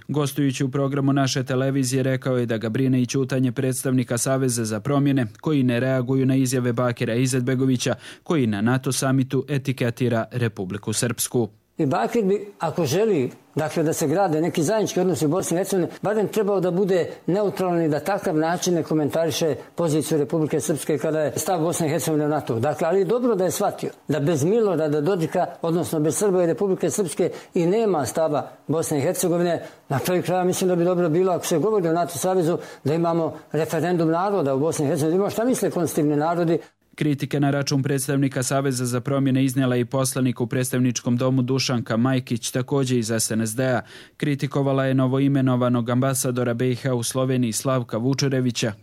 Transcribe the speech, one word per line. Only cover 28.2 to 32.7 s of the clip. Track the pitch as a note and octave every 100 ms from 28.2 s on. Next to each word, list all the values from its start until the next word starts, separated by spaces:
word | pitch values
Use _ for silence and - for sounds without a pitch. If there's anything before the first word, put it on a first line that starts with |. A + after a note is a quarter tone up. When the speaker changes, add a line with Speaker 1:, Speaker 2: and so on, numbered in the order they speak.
| D#3+ C#3+ - - -
Speaker 2:
Bosne | D#3 - D3+
i |
Hercegovine. | D3 F3+ F#3 E3+ F3 D#3 - - -
Na | -
kraju | - F3+
krajeva, | D#3+ F3+
mislim | F3+ - F#3
da | F3
bi |
dobro | F3 F3 F3
bilo, | D#3+ F#3+
ako | E3 -
se | E3+
govori | F#3 G#3+ E3
o |
nato | E3 E3+ -
savezu, | F#3 F#3 D#3+ E3+ -